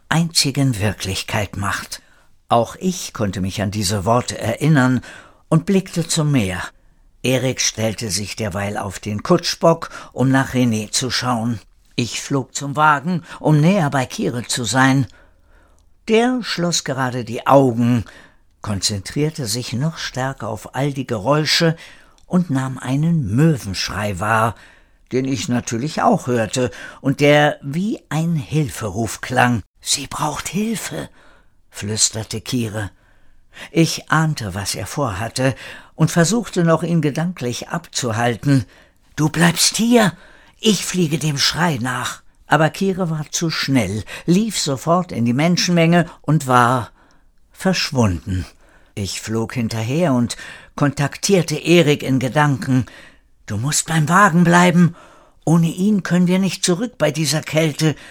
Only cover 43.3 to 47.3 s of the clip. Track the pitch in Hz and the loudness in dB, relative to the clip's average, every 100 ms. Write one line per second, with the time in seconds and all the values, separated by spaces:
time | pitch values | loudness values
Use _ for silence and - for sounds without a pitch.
43.3 | - 165 - - 135 92 107 - - - | -4 -2 -2 0 0 0 -4 -8 -8 0
44.3 | 175 226 - - 135 156 175 175 - 117 | 2 2 -4 -4 -4 0 0 0 -2 0
45.3 | 123 165 175 - 175 165 175 165 - - | 2 2 2 2 4 4 4 2 -6 0
46.3 | 151 131 123 120 127 107 _ _ _ _ | 0 4 4 4 2 -4 _ _ _ _